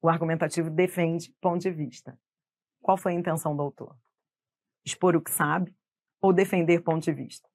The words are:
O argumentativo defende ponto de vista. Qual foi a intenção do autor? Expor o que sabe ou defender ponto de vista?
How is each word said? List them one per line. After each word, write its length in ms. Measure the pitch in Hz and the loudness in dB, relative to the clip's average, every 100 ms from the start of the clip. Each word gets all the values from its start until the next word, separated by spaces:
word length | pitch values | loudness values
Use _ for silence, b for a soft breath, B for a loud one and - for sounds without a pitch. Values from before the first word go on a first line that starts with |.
O 80 | 165 | 2
argumentativo 600 | 165 165 160 156 170 165 | 0 -2 -2 -2 -2 -2
defende 640 | 160 185 180 165 170 165 _ | 0 0 2 -2 -2 -8 _
ponto 200 | 185 175 | -4 -2
de 100 | 185 | -4
vista. 480 | 160 143 - - - _ _ _ _ _ _ | -6 -8 -10 -20 -20 _ _ _ _ _ _
Qual 160 | - 190 | 0 0
foi 160 | 190 | 0
a 20 | 175 | -2
intenção 400 | 175 160 156 147 | -2 -2 -2 -4
do 60 | |
autor? 340 | 143 - - 123 _ _ _ _ _ _ _ _ - | -4 -8 -20 -20 _ _ _ _ _ _ _ _ -12
Expor 300 | - 185 165 | 0 2 2
o 60 | |
que 100 | - | 0
sabe 420 | - 151 160 185 _ _ _ _ _ | 0 0 0 -4 _ _ _ _ _
ou 120 | 190 | 4
defender 480 | 180 190 185 165 170 | 4 4 2 2 2
ponto 220 | 170 160 | 2 -2
de 100 | 160 | -2
vista? 340 | 143 131 - _ | -4 -8 -16 _